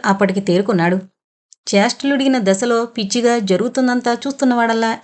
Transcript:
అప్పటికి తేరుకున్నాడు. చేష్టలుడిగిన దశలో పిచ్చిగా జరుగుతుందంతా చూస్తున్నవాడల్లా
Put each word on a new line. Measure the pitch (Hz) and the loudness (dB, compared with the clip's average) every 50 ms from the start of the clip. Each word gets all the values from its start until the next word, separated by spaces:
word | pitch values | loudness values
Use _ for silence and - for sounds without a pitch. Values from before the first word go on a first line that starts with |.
| - | 0
అప్పటికి | 208 196 196 208 190 190 196 | -2 0 2 2 0 0 -2
తేరుకున్నాడు. | 196 - 170 185 202 214 214 175 165 175 180 190 190 - _ _ _ _ _ _ _ _ - _ - - - | 0 0 0 0 2 0 0 2 2 2 0 0 -4 -6 _ _ _ _ _ _ _ _ -20 _ -10 -2 0
చేష్టలుడిగిన | 196 202 247 - - - 277 277 262 269 277 262 254 | 2 2 2 -2 -4 -2 -2 0 0 2 2 0 2
దశలో | 202 190 190 190 - 247 233 226 233 | 2 0 0 0 0 0 0 0 -2
పిచ్చిగా | 233 233 240 214 196 202 240 233 240 240 240 | -4 -6 -8 -6 -4 -2 0 2 2 0 0
జరుగుతుందంతా | 208 190 185 180 202 165 - 269 254 247 247 247 247 240 233 | 0 0 0 0 0 -2 -2 0 0 0 0 0 0 -2 -2
చూస్తున్నవాడల్లా | 233 - 277 277 - 277 254 247 240 233 226 226 226 226 226 233 233 | -2 -4 -6 -4 -2 0 0 2 2 0 0 0 0 0 -2 -4 -4